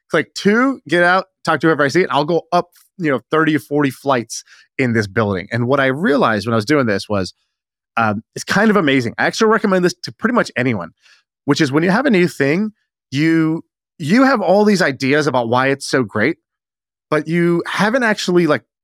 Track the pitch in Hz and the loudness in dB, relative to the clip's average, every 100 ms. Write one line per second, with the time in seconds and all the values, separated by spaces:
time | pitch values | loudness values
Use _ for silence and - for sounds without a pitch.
0 | _ 170 151 - 196 220 262 262 - 170 | _ -4 -4 -2 0 2 0 -2 -2 0
1 | 175 185 180 _ - 156 165 151 143 156 | 2 2 -2 _ -4 0 0 2 2 0
2 | 185 135 151 165 - 175 170 _ _ - | 0 0 0 -2 0 -2 -2 _ _ -8
3 | 160 131 - 156 156 151 - 143 143 127 | -4 -2 -2 0 0 0 -2 -2 -2 -2
4 | 139 131 104 - - - _ - 127 113 | -2 -2 -2 -10 -16 -20 _ -4 0 0
5 | 101 95 107 95 - 117 120 139 135 131 | 0 -2 -2 -2 -4 -4 0 2 2 0
6 | 208 277 143 110 110 113 107 151 123 98 | 0 2 2 0 0 -2 0 0 2 -2
7 | - 104 90 - _ _ _ _ _ - | -2 -4 -4 -10 _ _ _ _ _ -2
8 | 110 104 - - - - 220 202 156 135 | -2 -2 -8 -16 -4 0 2 2 2 0
9 | 117 - 135 - 220 214 214 185 175 - | 0 -2 -4 0 0 2 2 0 0 -4
10 | - - 220 240 175 - 127 107 85 - | -10 -6 -2 -2 -2 -2 -2 -4 -8 -16
11 | _ _ _ _ - 139 151 143 175 196 | _ _ _ _ -2 0 0 0 0 0
12 | 285 196 175 - 139 165 214 - _ _ | 2 2 0 0 -2 0 -4 -8 _ _
13 | _ 131 160 165 160 165 - _ _ - | _ -2 0 2 0 -2 -8 _ _ -12
14 | 143 226 262 262 175 196 214 196 170 127 | 0 2 2 2 2 2 2 2 0 -2
15 | 135 147 147 127 117 123 131 139 - 143 | 0 0 0 -2 0 0 0 -2 -2 -2
16 | 113 107 120 175 _ _ _ _ _ _ | -2 -2 -2 -2 _ _ _ _ _ _
17 | _ 156 156 170 170 170 - - 202 254 | _ -4 -2 0 0 0 -2 -2 -2 0
18 | 233 208 - 180 165 135 - _ | 0 -2 0 0 2 0 -4 _